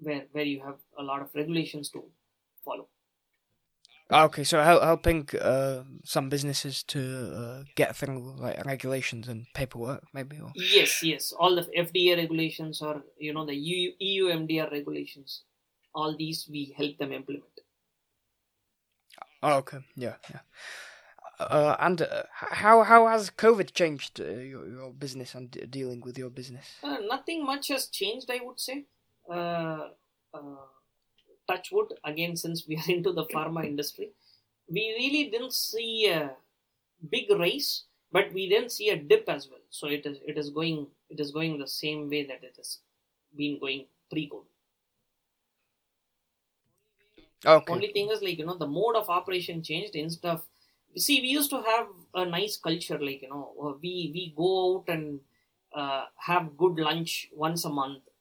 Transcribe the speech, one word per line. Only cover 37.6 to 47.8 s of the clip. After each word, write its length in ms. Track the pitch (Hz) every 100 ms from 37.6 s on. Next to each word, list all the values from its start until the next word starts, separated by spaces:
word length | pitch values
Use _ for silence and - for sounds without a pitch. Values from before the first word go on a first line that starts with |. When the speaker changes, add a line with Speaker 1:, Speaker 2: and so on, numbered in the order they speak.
| - - - _ _
Speaker 1:
but 200 | 185 196
we 160 | 180 190
didn't 220 | 208 240
see 180 | - 208
a 60 | 175
dip 320 | 147 214 202
as 200 | 143 -
well. 100 | - _
So 200 | - 147
it 180 | 147 147
is, 120 | 139 -
it 120 | 151
is 120 | 143
going, 360 | 147 165 156 143 _ -
it 100 | 151
is 120 | 147
going 260 | 147 160 151
the 100 | 135
same 400 | - 151 151 147
way 160 | 147
that 180 | 139 127
it 100 | 127 -
has 220 | - - _ _ _ _ _ 147
been 220 | 147 143
going 280 | 135 135 135 _ -
pre-covid. 340 | 156 143 104 - _ _ _ _ _ _ _ _ _ _ _ _ _ _ _ _ _ _ _ _ _ _ _ _ _ _ _ - _
Speaker 2:
Okay. 280 | - 156 156
Speaker 1:
Only 160 | 170